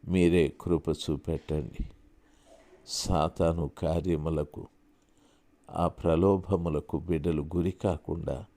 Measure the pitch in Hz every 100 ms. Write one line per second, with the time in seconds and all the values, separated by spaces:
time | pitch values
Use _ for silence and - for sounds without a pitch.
0 | - 92 85 87 73 - 85 82 82 76
1 | - 73 - 80 - 76 58 - - -
2 | - _ _ _ _ - _ - - -
3 | - 87 80 - 82 85 73 - 82 82
4 | 87 78 78 78 73 - - _ _ _
5 | _ _ _ _ _ _ - - 85 -
6 | 82 82 98 98 92 95 85 76 - 80
7 | 85 80 82 76 76 87 87 - 101 78
8 | - 82 73 67 -